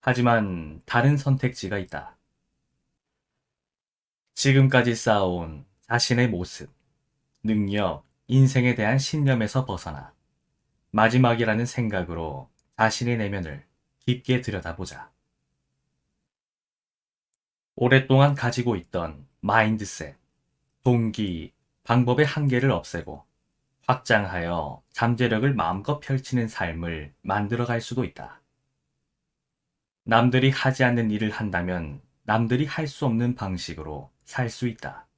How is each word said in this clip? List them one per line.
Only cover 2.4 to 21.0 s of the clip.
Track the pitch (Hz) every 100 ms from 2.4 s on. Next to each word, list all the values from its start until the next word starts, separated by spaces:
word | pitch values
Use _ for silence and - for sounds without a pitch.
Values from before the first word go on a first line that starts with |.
| _ _ _ _ _ _ _ _ _ _ _ _ _ _ _ _ _ _ _ -
지금까지 | 139 135 135 131 120 113
쌓아온 | - 104 95 90 82 76 - _ _
자신의 | 117 - 120 120
모습, | 92 90 - - _ _ _ _ _ _ _
능력, | 110 107 101 104 95 71 _ _ _
인생에 | 127 135 131 123 117
대한 | 107 135
신념에서 | 135 156 139 127 107 131 131
벗어나 | 90 - 71 67 _ _ _ _ _ _ _ _
마지막이라는 | 107 113 123 123 117 113 107 120
생각으로 | - 113 101 85 85 80 69 65 _ _ -
자신의 | 110 - 120 120
내면을 | 101 101 82 71 - _ _ _
깊게 | - 123 - 127
들여다보자. | 123 101 80 82 92 - - _ _ _ _ _ _ _ _ _ _ _ _ _ _ _ _ _ _ _ _ _ _ _ _ _ _ -
오랫동안 | 123 135 135 131 143 139
가지고 | 120 117 120 104
있던 | - 92 80 73 69 _
마인드셋, | 101 110 107 107 101 - 76 - _ _ _ _ _ _
동기, | - 123